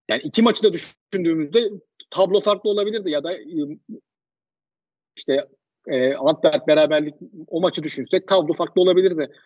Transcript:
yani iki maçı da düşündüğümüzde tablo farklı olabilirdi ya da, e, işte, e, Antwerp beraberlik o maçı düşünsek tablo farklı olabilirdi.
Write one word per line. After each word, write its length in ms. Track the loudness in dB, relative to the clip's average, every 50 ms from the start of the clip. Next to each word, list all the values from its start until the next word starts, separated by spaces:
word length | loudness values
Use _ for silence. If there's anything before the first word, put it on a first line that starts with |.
| _ -4
yani 120 | -4 -4 -4
iki 180 | -4 0 2 2
maçı 200 | 2 2 4 2
da 100 | 2 2
düşündüğümüzde 1000 | 0 -6 -12 -18 _ _ _ -6 -4 -2 0 0 0 -2 0 0 0 0 0 -4 -8 -14 _ _ _ -20 _
tablo 300 | 0 0 2 2 2 2
farklı 300 | 2 2 0 0 0 -2
olabilirdi 400 | 0 0 -2 -2 -4 -4 -4 -4
ya 140 | -4 -4 -4
da, 100 | -6 -8
e, 440 | -10 -10 -10 -6 -6 -6 -6 -8 -14 _ -18 -20 -20 -20 _ _ _ _ _ _ _ _ _ _ _ _ _ _ _ _ _ _ _ _ _ _
işte, 280 | -14 -4 -2 -2 -2 -2 -4 _ _ _ _ _ _ _
e, 280 | -4 -2 0 0 0 0
Antwerp 540 | 0 0 0 0 2 2 2 2 2 2 2
beraberlik 460 | 4 4 4 4 2 0 0 -2 -8 -12 -20 -20 -20 -20 -16
o 140 | -8 -4 -2
maçı 220 | -2 -2 -2 -4 -8
düşünsek 460 | -8 -8 -8 -4 -2 -2 -2 0 2
tablo 240 | 2 2 2 0 -2
farklı 300 | -2 -4 -2 2 2 4
olabilirdi. 480 | 4 4 4 4 2 0 -2 -4 -6 -8 _ _